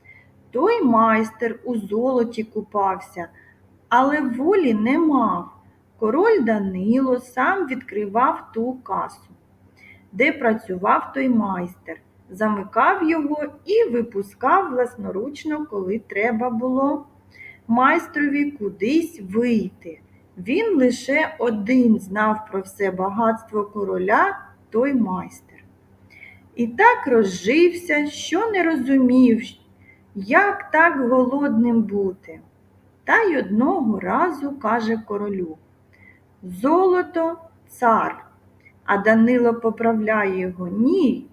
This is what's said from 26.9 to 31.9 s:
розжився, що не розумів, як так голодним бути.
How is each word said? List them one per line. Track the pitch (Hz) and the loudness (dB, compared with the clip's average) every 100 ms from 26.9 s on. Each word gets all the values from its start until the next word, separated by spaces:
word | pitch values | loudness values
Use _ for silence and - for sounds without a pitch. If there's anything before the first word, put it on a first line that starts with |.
| 480 285 | 4 2
розжився, | 233 190 180 190 302 349 349 - 294 294 | 2 2 0 0 4 4 2 -4 -2 -2
що | - - 330 453 | -6 -4 -2 0
не | 392 | 0
розумів, | 330 302 247 269 247 254 247 214 - - _ _ - _ _ 202 | 0 0 2 4 4 6 6 4 -2 -16 _ _ -20 _ _ -12
як | 196 320 403 381 - | 0 2 2 -2 -2
так | 311 339 285 240 | 2 4 2 2
голодним | 262 254 285 285 220 240 226 | 2 2 0 0 2 2 2
бути. | 196 | 0